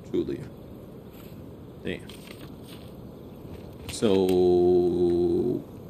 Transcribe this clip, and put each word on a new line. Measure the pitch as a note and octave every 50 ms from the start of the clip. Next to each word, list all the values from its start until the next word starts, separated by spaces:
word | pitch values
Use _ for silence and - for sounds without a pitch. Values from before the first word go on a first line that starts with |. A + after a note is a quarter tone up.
| - - -
Julia. | F2 D#2+ - C#2 C#2+ - - - - - - - - - - - - - - - - - - - - - - - - - - - - -
Damn. | F#2 F2+ - - - - - - - - - - - - - - - - - - - - - - - - - - - - - - - - - - - - - - -
So, | - - B2 A2 F#2+ F#2+ F#2+ F#2 F#2 F2+ F2+ F2+ F2+ F2+ F2+ F2+ F2+ F2+ F2+ F2 E2+ F2+ F2+ F2 F2 F2 F2 F2 F2 F2+ F2+ F2+ F2+ - - - - - - -